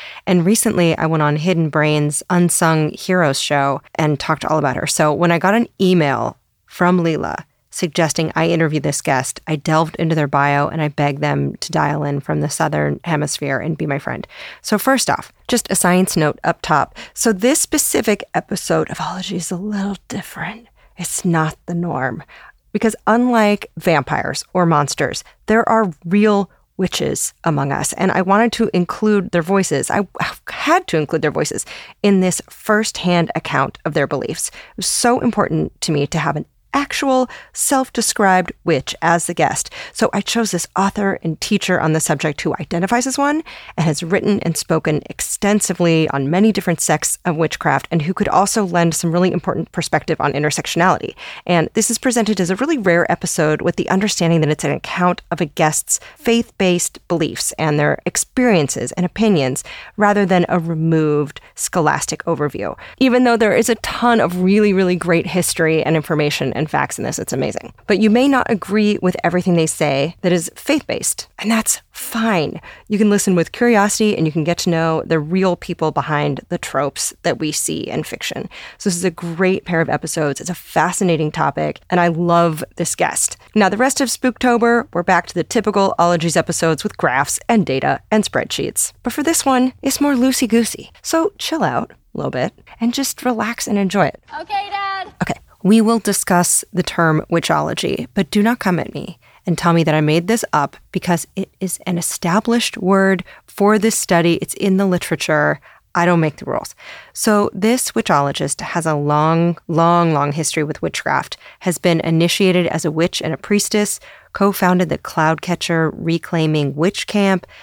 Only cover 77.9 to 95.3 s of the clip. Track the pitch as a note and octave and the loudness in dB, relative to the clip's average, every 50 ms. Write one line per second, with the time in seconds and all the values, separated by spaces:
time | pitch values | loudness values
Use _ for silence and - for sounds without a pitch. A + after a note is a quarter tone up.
77.9 | - D#3 D3+ - - - - - - - - - - - - - - - - G#3 | -6 -6 -6 -6 -10 -10 -8 -8 -8 -8 -10 -10 -12 -16 -18 -20 -16 -6 -4 -4
78.9 | F3 F3 F3+ F#3 E3 - F3 E3+ E3 D#3+ F#3+ F#3 F#3+ - - - F3 E3 E3 - | -2 -2 -2 -4 -4 -4 -6 -6 -2 0 0 0 0 0 -2 -2 0 0 0 0
79.9 | - D3 - D#3 - E3 D#3 C#3+ C3+ - - F3 F3 - - - - E3+ D#3 F3+ | -2 -2 -4 -6 -4 -2 -2 -2 -2 -4 -6 -8 -8 -10 -12 -4 0 0 0 2
80.9 | F3 - G3+ F3+ E3 D3+ D#3+ D3+ - D#3+ D3+ C#3+ - - D3+ D3+ - - - - | 0 0 0 2 2 2 0 -2 -2 -2 -2 -2 -2 -2 -4 -4 -4 -8 -6 -2
81.9 | F3+ F3+ F3 F3 E3 D#3+ F3 E3+ E3+ E3+ E3+ E3+ D#3 D3+ - - _ - E3+ - | 0 2 2 2 2 0 0 2 4 4 4 2 0 -2 -8 -10 _ -6 -6 -6
82.9 | - - E3+ C#3+ - - - - - - - - - G#3+ G3+ F#3 G3 G#3 B3+ C#4 | -2 -2 -2 -2 0 -2 -4 -4 -6 -12 -16 -4 0 2 2 2 2 2 0 0
83.9 | - - C#4 A#3 - - - B3+ A#3 - - B3 A#3+ A3+ A#3 A#3 A#3 A#3+ - - | 2 0 -2 -2 -2 -2 -2 -2 -2 0 2 2 2 4 4 4 2 2 0 -2
84.9 | - F3 F3 - F#3 E3+ - - - F3+ D#3 - - A#3+ G3+ G#3+ G3 G3+ G3 G3 | -4 -2 0 2 2 2 0 0 -4 -4 -4 -2 -2 0 0 0 2 2 2 2
85.9 | - - E3+ F3 F3 E3 D#3+ E3+ D3+ E3+ - - E3 - E3+ E3 D#3 - - G#3 | 2 2 2 2 2 2 0 0 0 0 0 0 -2 0 0 0 0 0 -4 -6
86.9 | - - - C#3 B2 C3+ D3 - - - - - A#3 A3 E3+ - C3 C3+ - C3+ | -4 -2 -2 0 2 0 0 0 -4 -4 -2 2 2 2 2 2 0 0 0 0
87.9 | C3+ - - _ G#3+ G#3+ G3 - - C3 - - - - - - - - - - | 0 -2 -2 _ 0 0 0 0 -2 -2 -2 -2 -4 -4 -4 -4 -4 -4 -4 -6
88.9 | - _ - B3 - - C#4 E4 E4 - - C#4 C4 B3+ B3+ B3+ - - - C4+ | -6 _ -8 -6 -4 -2 -2 0 0 0 2 2 2 2 2 0 -2 -4 -4 -4
89.9 | - - C#4+ D4 C#4 A#3+ B3 C4 B3+ - C4 A3 A3+ A#3 A3+ - - - - - | -2 0 0 2 2 4 2 2 2 0 0 2 2 2 2 0 -4 -10 -14 -18
90.9 | - - - - - E4 E4 G#4 - - - - D#4 D#4+ G#3+ C#3+ B2 B2+ - - | -20 -14 -6 -2 0 0 0 0 -2 -6 -6 -4 -2 -2 0 0 0 -2 -4 -6
91.9 | - _ _ _ - - D3 C3+ C3 B2+ C3 G3+ - - _ - - - A3+ A#3+ | -10 _ _ _ -8 -6 -6 -4 -2 -2 -4 -4 -6 -10 _ -20 -8 -4 -2 -2
92.9 | A#3+ C#4 C#4 - - - - B3+ A#3+ A3 G#3+ A3 A#3 - - - G#3 G3+ G3 F#3 | -2 -2 -4 -4 -6 -4 -4 -2 -2 -2 -2 -4 -6 -6 -4 -2 0 0 0 0
93.9 | - G3+ E3+ - - - _ - - D#4 F4 - G#4 G4 G4+ G4+ G4+ G4 G4 G4 | 2 2 2 0 0 -6 _ -16 -14 -14 -8 -6 -6 -6 -6 -6 -6 -6 -6 -6
94.9 | G4 F#4+ - - - - - - | -6 -8 -10 -12 -8 -6 -4 -4